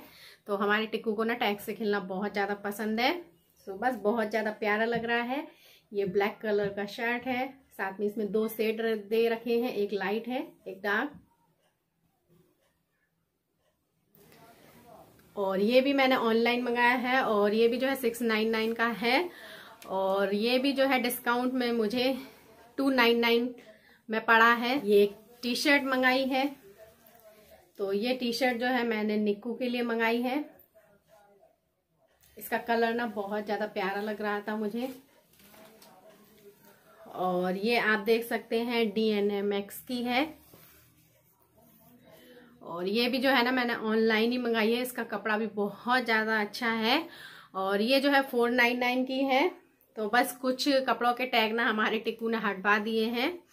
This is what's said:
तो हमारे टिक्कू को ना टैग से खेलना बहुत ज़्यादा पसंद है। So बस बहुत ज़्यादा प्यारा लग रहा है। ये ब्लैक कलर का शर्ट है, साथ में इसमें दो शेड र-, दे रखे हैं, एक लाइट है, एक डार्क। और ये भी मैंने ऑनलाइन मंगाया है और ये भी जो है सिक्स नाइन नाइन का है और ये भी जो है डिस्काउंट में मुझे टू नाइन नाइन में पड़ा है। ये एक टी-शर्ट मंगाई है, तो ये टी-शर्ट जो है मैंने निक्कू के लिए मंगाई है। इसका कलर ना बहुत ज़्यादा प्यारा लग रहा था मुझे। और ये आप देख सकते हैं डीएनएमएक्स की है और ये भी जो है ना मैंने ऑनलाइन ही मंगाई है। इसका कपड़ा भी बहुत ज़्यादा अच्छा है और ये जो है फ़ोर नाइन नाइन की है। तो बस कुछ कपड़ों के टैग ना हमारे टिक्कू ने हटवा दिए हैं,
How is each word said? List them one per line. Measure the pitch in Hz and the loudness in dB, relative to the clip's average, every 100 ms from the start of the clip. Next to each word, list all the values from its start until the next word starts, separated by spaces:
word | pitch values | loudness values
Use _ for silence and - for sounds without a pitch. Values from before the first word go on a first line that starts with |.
| - - - - - | -10 -20 -20 -20 -6
तो | 202 | -2
हमारे | 202 208 220 | 0 0 0
टिक्कू | 220 226 | -4 -4
को | 208 | -2
ना | 220 240 | -2 0
टैग | 226 202 | 0 -2
से | - | -6
खेलना | 202 214 202 185 | -6 -2 -2 -4
बहुत | 185 208 | -4 -4
ज़्यादा | 202 196 202 | -2 -2 -4
पसंद | 202 208 214 220 | -6 -6 -4 0
है। | 254 359 - _ _ _ - | 0 -2 -8 _ _ _ -16
So | 190 | -4
बस | 240 240 | -2 0
बहुत | 202 233 214 | 0 0 0
ज़्यादा | 220 214 214 | -2 -2 -2
प्यारा | 214 208 226 | 0 0 0
लग | 233 226 | -2 -2
रहा | 233 | -2
है। | 240 262 320 - - - _ | -2 -4 -6 -14 -20 -20 _
ये | 202 196 | -4 -2
ब्लैक | 190 202 214 | 0 0 -2
कलर | 214 208 202 | -2 0 0
का | 202 208 | -4 -8
शर्ट | - 233 240 254 | -4 -4 -4 -4
है, | 247 277 - _ | -4 -4 -8 _
साथ | - 196 190 | -8 -8 -4
में | 208 | -4
इसमें | 208 208 | -2 -2
दो | 208 220 | -2 -2
शेड | 220 220 220 | -2 -2 0
र-, | 226 220 | -2 -2
दे | 202 220 233 | -2 0 2
रखे | 226 247 233 | 0 0 0
हैं, | 247 | 0
एक | 208 202 | -2 -2
लाइट | 202 190 214 226 | -2 -2 -4 -4
है, | 254 330 - - | -6 -8 -12 -14
एक | 190 | -8
डार्क। | 208 208 285 - - _ _ _ _ _ _ _ _ _ _ 170 _ _ _ _ _ _ _ _ _ _ _ _ _ _ _ _ _ _ - - - - - - - - - - _ - | -2 -2 -2 -8 -20 _ _ _ _ _ _ _ _ _ _ _ _ _ _ _ _ _ _ _ _ _ _ _ _ _ _ _ _ _ -20 -20 -20 -20 -20 -20 -20 -20 -20 -20 _ -4
और | 196 190 | -2 2
ये | 208 254 | 4 6
भी | 262 | 4
मैंने | 277 262 262 | 4 4 4
ऑनलाइन | 226 226 233 240 | 4 4 2 0
मंगाया | 247 240 240 254 | 0 2 4 4
है | 240 262 | 2 0
और | 202 214 208 | 2 2 2
ये | 208 233 | 4 2
भी | 240 | 2
जो | 262 | 0
है | 269 | 0
सिक्स | 240 233 | -2 -2
नाइन | 233 214 220 | 0 2 2
नाइन | 226 220 | 0 -2
का | 226 233 214 | 0 -2 0
है | 233 269 349 - - - - - - | 2 2 0 -6 -18 -18 -20 -20 -6
और | 190 190 196 196 202 | -2 0 2 2 2
ये | 226 254 | 2 2
भी | 277 | 2
जो | 262 269 | 2 2
है | 262 | 2
डिस्काउंट | 233 247 - 240 254 | 0 -2 -2 0 0
में | 262 240 | 0 0
मुझे | 233 214 247 247 262 - - - - - - | 0 0 0 0 -2 -6 -20 -20 -20 -12 -2
टू | 269 | 2
नाइन | 262 233 233 | 4 4 4
नाइन | 240 233 240 - - - - - - | 4 4 2 -6 -18 -20 -20 -20 -6
में | 220 226 | -4 4
पड़ा | 226 226 | 6 8
है। | 233 240 277 202 | 6 2 -2 4
ये | 208 | 6
एक | 202 - - - | 6 2 -16 -8
टी-शर्ट | 240 240 302 285 | -4 0 4 4
मंगाई | 262 262 254 262 262 | 4 2 4 4 2
है, | 262 277 277 - - - - - - - - - - _ - | 0 0 -4 -16 -20 -20 -20 -20 -20 -20 -20 -20 -20 _ -6
तो | 196 | -2
ये | 202 233 254 | 0 0 0
टी-शर्ट | 240 233 254 240 | -2 0 0 0
जो | 247 | 0
है | 254 233 | 0 0
मैंने | 220 214 214 | 0 0 0
निक्कू | 208 202 240 | 0 -2 -4
के | 226 247 | -6 -4
लिए | 240 | -2
मंगाई | 240 226 226 240 | -2 0 0 0
है। | 247 269 294 - _ _ _ _ _ - 202 _ _ _ _ _ _ _ _ _ _ - | 0 -2 -6 -12 _ _ _ _ _ -20 _ _ _ _ _ _ _ _ _ _ _ -20
इसका | 214 226 | -6 -6
कलर | 226 226 233 | -2 0 0
ना | 233 240 | 0 -4
बहुत | 214 196 208 208 | -6 -6 -6 -4
ज़्यादा | 202 208 | -4 -4
प्यारा | 208 190 202 | -4 -4 -4
लग | 214 208 | -6 -4
रहा | 214 208 | -4 -4
था | 208 214 | -4 -4
मुझे। | 214 226 262 - - _ _ _ - - - - - - - 208 208 214 - - - - _ - - | -4 -4 -6 -8 -18 _ _ _ -20 -20 -20 -20 -20 -20 -20 -20 -20 -20 -20 -20 -20 -20 _ -20 -18
और | - 185 180 180 185 | -6 -2 0 -2 -2
ये | 208 240 | 0 2
आप | 190 214 | 2 0
देख | 202 233 226 | 2 0 0
सकते | 226 220 226 | -6 -4 -4
हैं | 233 233 226 | -2 0 0
डीएनएमएक्स | 202 220 208 202 202 202 202 196 - | 0 0 2 0 0 -2 -2 -6 -12
की | - 247 | -10 -6
है | 240 247 311 - - - - - _ _ _ _ _ _ _ _ 233 _ - - - - - - - - | -2 0 -2 -6 -20 -20 -20 -20 _ _ _ _ _ _ _ _ _ _ -20 -20 -20 -20 -20 -20 -20 -20
और | - 170 180 | -12 -6 -2
ये | 214 240 | 2 2
भी | 262 | 2
जो | 262 | 2
है | 262 | 4
ना | 240 | 4
मैंने | 254 240 233 | 2 0 -2
ऑनलाइन | 220 220 220 220 226 | 0 2 2 4 2
ही | 254 | 0
मंगाई | 240 226 214 | -2 0 2
है। | 233 | 0
इसका | 254 - 226 | -2 -6 -8
कपड़ा | 208 214 214 | -6 -4 -2
भी | 220 | -2
बहुत | 208 202 202 - 254 233 | -4 -6 -6 -2 -2 0
ज़्यादा | 220 220 220 | 0 0 -2
अच्छा | 208 - 240 | -2 -4 -4
है | 226 220 277 330 - - - - 190 | -2 2 0 0 -12 -20 -20 -12 -6
और | 190 202 | -2 0
ये | 220 269 | 2 4
जो | 277 | 4
है | 277 | 4
फ़ोर | 269 240 240 | 2 0 2
नाइन | 247 240 247 | 2 2 2
नाइन | 247 254 254 | 0 0 -2
की | 262 | -2
है। | 269 262 349 - _ _ _ - | 2 2 2 -2 _ _ _ -8
तो | 214 | 0
बस | 233 247 - | 2 0 -2
कुछ | 254 254 - 269 262 | -4 -2 2 2 2
कपड़ों | 233 240 | 0 0
के | 240 254 | 0 0
टैग | 254 220 | 0 2
ना | 226 233 | 0 0
हमारे | 220 214 220 | 0 0 -2
टिक्कू | 226 220 226 | -4 -6 -4
ने | 226 | -2
हटवा | 214 196 202 214 | -2 -2 0 2
दिए | 214 220 220 | 0 -2 -2
हैं, | 233 269 349 - | 0 -2 -4 -12